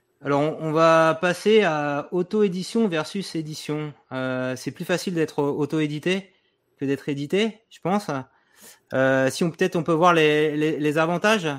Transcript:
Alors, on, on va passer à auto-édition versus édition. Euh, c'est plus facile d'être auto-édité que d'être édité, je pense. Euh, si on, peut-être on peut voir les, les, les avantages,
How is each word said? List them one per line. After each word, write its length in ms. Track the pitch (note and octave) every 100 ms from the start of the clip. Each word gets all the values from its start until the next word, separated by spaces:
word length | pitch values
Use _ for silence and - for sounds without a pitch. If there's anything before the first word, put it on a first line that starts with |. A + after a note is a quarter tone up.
| _ _
Alors, 180 | C#3 C#3
on, 180 | D3+ D#3
on 120 | D#3+
va 440 | D#3 E3 E3 D#3+ D#3
passer 460 | F3+ F3 G#3 G#3+
à 440 | F#3+ D3+ D3 C#3+ D3
auto-édition 760 | F3+ F3+ G#3+ G#3 F3 F3+ A3+ A3
versus 460 | D#3+ D3+ G3+ F3+
édition. 600 | E3 D#3 D3+ - D3+ D3+ C#3+ _
Euh, 420 | C3 C3 B2+ B2+
c'est 160 | B2+ -
plus 140 | B2
facile 300 | E3+ F3 -
d'être 280 | E3+ D3+ -
auto-édité 880 | C#3+ C3+ C#3+ D#3+ D3+ D3 E3+ F#3+ F#3+ _ _ _ _ _
que 60 |
d'être 240 | C3+ C#3 -
édité, 540 | C#3 C#3+ F#3+ A3 G3+ _
je 100 | -
pense. 300 | D#3+ G#3 - C#3 B2+ _ _ _ - - _
Euh, 380 | C3 C3 C3+ C3
si 140 | -
on, 60 | F3
peut-être 260 | - F#3 F#3
on 60 |
peut 100 | D#3+
voir 200 | D#3+ F3+
les, 440 | E3+ D3+ D3+ D3+ D3
les, 220 | D#3 C#3
les 200 | D3+ D3+
avantages, 500 | D#3+ F3 G#3 A3 E3